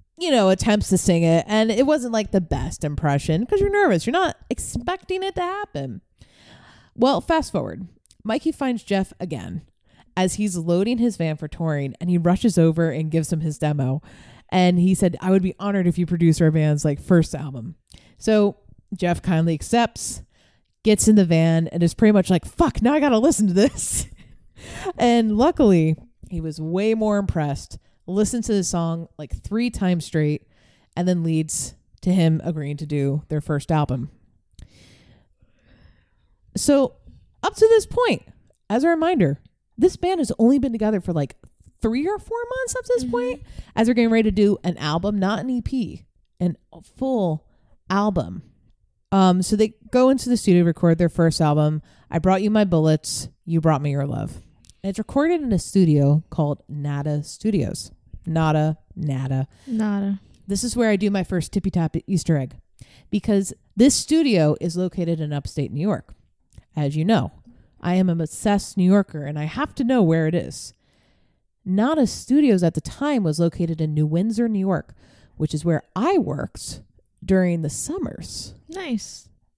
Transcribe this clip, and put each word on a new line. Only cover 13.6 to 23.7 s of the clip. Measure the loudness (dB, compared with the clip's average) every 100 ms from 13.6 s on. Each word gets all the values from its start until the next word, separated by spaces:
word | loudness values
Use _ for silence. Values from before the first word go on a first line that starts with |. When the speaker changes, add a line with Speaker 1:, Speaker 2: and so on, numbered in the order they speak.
| -4 -2 -2 -4 -8 -20 -20 -20 -4
Speaker 1:
And | 2 4 4
he | 2
said, | 2 0 0
"I | 2
would | 2
be | 2 -4
honored | -4 0 0
if | 0
you | -2
produce | 2 4 4
our | 4
band's, | 4 2 0
like, | -2 -2
first | 4 4 4
album." | -4 -10 -10 -12 -16 _ -20 _ _
So | 0 2 2 -2 _ -20 -16
Jeff | -4 -2 -2
kindly | 0 0 0
accepts, | -2 -2 0 0 -4 -10 -10 -14 _ _ _ _ _
gets | 2 4 6
in | 6
the |
van, | 6 4 4 4 0
and | 0
is | 0
pretty | 4 4
much | 4 4
like, | 0
"Fuck, | 0 0 0 2
now | 2
I | 2
gotta | 2 4
listen | 2 2 2
to |
this." | 4 2